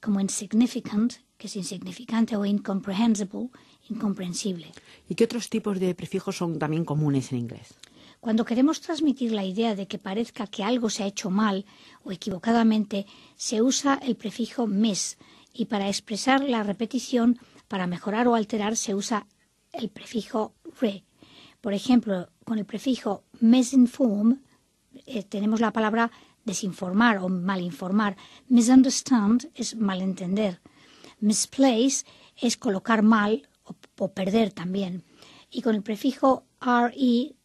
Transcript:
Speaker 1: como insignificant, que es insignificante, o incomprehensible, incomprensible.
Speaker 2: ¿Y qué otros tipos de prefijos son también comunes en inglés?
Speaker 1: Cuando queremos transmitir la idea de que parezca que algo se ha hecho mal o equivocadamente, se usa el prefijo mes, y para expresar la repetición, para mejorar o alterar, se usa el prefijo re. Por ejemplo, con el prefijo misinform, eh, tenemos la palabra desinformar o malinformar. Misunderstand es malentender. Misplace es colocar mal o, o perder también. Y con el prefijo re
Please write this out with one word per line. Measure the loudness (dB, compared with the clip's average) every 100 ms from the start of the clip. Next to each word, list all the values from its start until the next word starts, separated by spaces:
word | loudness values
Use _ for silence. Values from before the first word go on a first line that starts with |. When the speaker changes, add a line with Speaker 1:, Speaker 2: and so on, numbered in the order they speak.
Speaker 1:
como | -2 -2
insignificant, | -2 -4 -2 2 2 0 -6 -2 -2 -2 _ _
que | -12
es | -10
insignificante, | -10 -10 -12 -14 -6 0 0 0
o | 0
incomprehensible, | -2 -2 -6 -4 0 2 2 -2 -8 -10 -12 _ _ _
incomprensible. | -6 -4 -4 -6 -6 -6 -6 -10 -20 _ -20 _
Speaker 2:
¿Y | 0
qué |
otros | 0 0 -4
tipos | -4 -4 -2
de | -2 -2
prefijos | -6 -6 -6 -4
son | -4 -2
también | -2 -2
comunes | -2 0 2 0 -2
en | -6
inglés? | -8 -10 -18 -20 -20 -20 -20 _
Speaker 1:
Cuando | -2 0
queremos | 0 2 2 2
transmitir | -4 -2 0 0 -2
la | -2 -4
idea | -2 -2 -2
de | -6
que | -10
parezca | -8 -6 -6 -6 -10
que | -6
algo | -2 0 0
se | -2
ha | -6
hecho | -4 -2
mal | 0 2 0 -6 -18 -20 -20
o | -12
equivocadamente, | -10 -6 -6 0 4 4 4 0 -4 -6 -14 -20 _
se | -6 2
usa | 2 2 0 0
el | 0 -4
prefijo | -4 -6 -8 -4 -2
mes, | 2 2 0 -4 -10 -20 -20 _
y | -8 -4
para | -2 -2
expresar | -4 -6 -6 2 2
la | 2 -2
repetición, | -2 -4 -4 -4 -2 2 2 2 -2 -20 _
para | -6 -4
mejorar | -4 -4 0 2
o | 2
alterar, | 0 -2 -2 -2
se | -2
usa | -4 -2 -4 -4 _ _ _ _
el | -10 -10
prefijo | -10 -8 -8 -4 -6 -6 _ -20 -4
re. | -4 -4 _ _ -20 -20 -20 _
Por | -6
ejemplo, | -6 2 2 4 -4 -4 _
con | -8 -6
el | -6
prefijo | -6 -4 -2 -2 -6 _ 0
misinform, | 4 6 6 4 4 4 0 4 2 2 _ _ _ _ _ -20 -10
eh, | -10
tenemos | -8 -4 -2 0
la | 0
palabra | 0 -2 0 -2 -4 -20 _
desinformar | -8 -6 -6 -6 -2 4 4 4
o | 0
malinformar. | -2 -2 -4 -4 -6 -2 0 0 -2 -14 -20 _
Misunderstand | 4 8 8 8 2 2 2 4 2 0 -8
es | -8 -2
malentender. | -2 -2 -4 -4 -2 0 0 -4 -14 _ _ -20 -20 -2
Misplace | 0 2 -2 2 4 4 2 0 -8 -20 -20 _
es | -2 -2
colocar | -2 -2 0 4
mal | 6 6 4 -2 -4 _ -20
o, | -20 -20 -6
o | -6
perder | -2 0 2 0
también. | -2 -6 -4 -4 -8 -12 _ -20 -20 _
Y | -6
con | -2 -2
el |
prefijo | -2 -4 -2 2 2 2 _ _
re | 0 2 2 0 2 2 0 -8